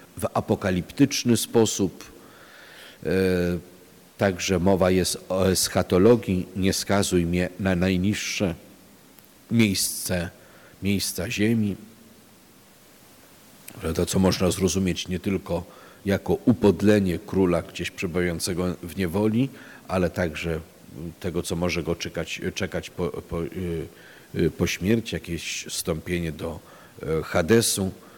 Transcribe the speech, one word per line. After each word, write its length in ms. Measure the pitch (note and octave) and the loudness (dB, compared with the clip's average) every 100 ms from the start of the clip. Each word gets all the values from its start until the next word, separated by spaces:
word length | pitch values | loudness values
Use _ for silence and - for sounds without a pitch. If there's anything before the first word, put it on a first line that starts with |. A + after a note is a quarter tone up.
| - - | -20 -8
w 100 | G#2 | -4
apokaliptyczny 1000 | A2+ - - G2 F#2 - - C#3 - A#2+ A2+ | -4 0 0 0 -2 -2 2 2 2 2 2
sposób. 680 | - A#2 A2 - F#2 - - - - - - - - - - - | 4 4 4 2 -2 -4 -20 -20 -20 -20 -20 -20 -20 -20 -20 -10
E, 60 | - F#2+ F#2 F2+ F2 F2 - - - - - - | -2 0 2 2 0 -2 -6 -20 -20 -20 -16 0
także 400 | G2+ F2 - F#2 | 0 0 0 2
mowa 320 | F#2 F#2 F#2 | 4 6 6
jest 280 | F#2 F2 - - | 4 2 -2 -4
o 200 | F#2 F#2 | 2 2
eschatologii, 960 | F2+ - G2 F2 F#2 G#2+ A#2+ G#2 F#2 - G2 | 2 2 0 2 6 8 6 4 -2 -2 -2
nie 160 | F#2 | -2
skazuj 540 | - - G2+ G2 F2+ E2+ | -2 0 0 2 2 2
mnie 220 | F2+ F2+ - | 0 -2 -2
na 160 | F#2+ F2+ | 0 2
najniższe 760 | F#2 F2+ G2 G2 - - G2 E2+ - - - - - - - - - | 2 2 0 -2 -4 -4 -4 -4 -14 -20 -20 -20 -20 -20 -20 -20 -2
miejsce, 800 | A#2 G#2+ F#2 - - - F2+ E2+ - - - - - | 2 2 2 -4 -4 -4 -4 -4 -10 -20 -20 -20 -6
miejsca 480 | F#2+ G2 - - F2 | -2 0 -2 -6 -6
ziemi. 460 | G2 G#2+ A#2 G#2 F2+ - - - - - - - - - - - - - - - - - - - - | -2 0 2 0 -4 -12 -20 -20 -20 -20 -20 -20 -20 -20 -20 -20 -20 -20 -20 -20 -20 -20 -20 -20 -10
Prawda, 260 | E2 E2 F2 | -4 -2 0
co 120 | F#2+ | 4
można 320 | F#2 - F#2 | 4 4 0
zrozumieć 580 | E2 F#2 F#2+ F#2 E2+ - | 2 0 0 -2 -2 -6
nie 120 | F2+ | -6
tylko 440 | G2+ F#2 - E2+ - - - - G2+ | -4 -4 -4 -6 -6 -18 -20 -8 -2
jako 320 | F#2+ - E2 | -2 0 0
upodlenie 760 | - A2+ G#2 E2 G#2 G#2 F#2+ E2 | 2 4 4 4 4 4 4 -2
króla 440 | - F#2+ F#2 E2+ | -2 2 2 2
gdzieś 280 | - - F2 | -2 -8 -10
przebywającego 840 | - F#2+ F2 F2+ E2 - E2+ F2+ - | -6 -4 -2 -2 -2 -4 -2 -4 -4
w 140 | F2 F#2+ | -8 -4
niewoli, 520 | F2+ F#2+ A2 A2+ C3+ - - - - | -2 0 2 2 -2 -4 -20 -20 -4
ale 220 | F#2 F2 | 0 0
także 500 | - F2 D#2 E2+ D#2+ D#2+ - - - E2+ - | 0 -4 -4 -6 -6 -8 -20 -20 -14 -14 -8
tego, 220 | F#2+ E2 | -6 -4
co 140 | - E2+ | -4 -2
może 260 | F2+ E2+ | -2 -2
go 140 | D#2+ E2 | -4 -4
czekać, 440 | E2+ E2+ D#2+ - F#2 | -4 -8 -8 -6 -8
czekać 360 | - F#2 E2 - | -6 -6 -6 -10
po, 180 | - F2 | -6 -6
po, 340 | - - E2+ | -6 -8 -6
y, 60 | E2 F#2 F2+ E2 D2 - - - - | -6 -6 -6 -6 -8 -14 -20 -20 -12
y, 160 | - E2 | -2 -2
po 160 | - F2+ | 0 -2
śmierci, 480 | - F2+ A#2 A2 E2 | 0 0 0 0 -8
jakieś 480 | - E2 - - | -6 -8 -6 -10
wstąpienie 680 | - - - D#2+ F#2 F2 E2 | -8 -8 -4 -4 -4 -4 -4
do, 280 | D2 E2 E2+ - - - - | -6 -10 -10 -16 -20 -20 -12
e, 200 | - D#2+ | -4 -4
Hadesu. 680 | - F#2+ E2 A2+ A2 - F#2+ - - | 0 0 6 6 4 0 -2 -6 -20